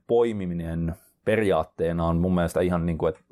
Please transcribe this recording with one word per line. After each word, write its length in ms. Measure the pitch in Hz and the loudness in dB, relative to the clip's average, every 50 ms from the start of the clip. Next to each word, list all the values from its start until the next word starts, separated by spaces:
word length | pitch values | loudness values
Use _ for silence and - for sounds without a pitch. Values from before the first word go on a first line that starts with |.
| _ | _
poimiminen 880 | - 120 120 120 117 107 101 95 90 87 85 82 82 82 85 82 82 85 - _ _ _ _ _ | 0 2 2 2 2 -2 -4 -6 -6 -6 -6 -6 -6 -4 -4 -4 -4 -6 -8 _ _ _ _ _
periaatteena 840 | 104 110 110 107 95 87 78 78 - _ - 85 82 85 85 82 | 0 0 2 2 2 2 2 0 -2 _ -4 -2 -2 0 0 0
on 100 | 85 82 | 0 2
mun 180 | 82 87 92 92 | 2 2 2 2
mielestä 260 | 87 85 82 - 80 | 2 0 0 0 0
ihan 240 | 92 90 90 85 82 | 0 2 0 0 0
niinku, 220 | 87 82 78 87 | -2 -2 0 -2
että 140 | 80 78 - _ _ | -2 -2 -4 _ _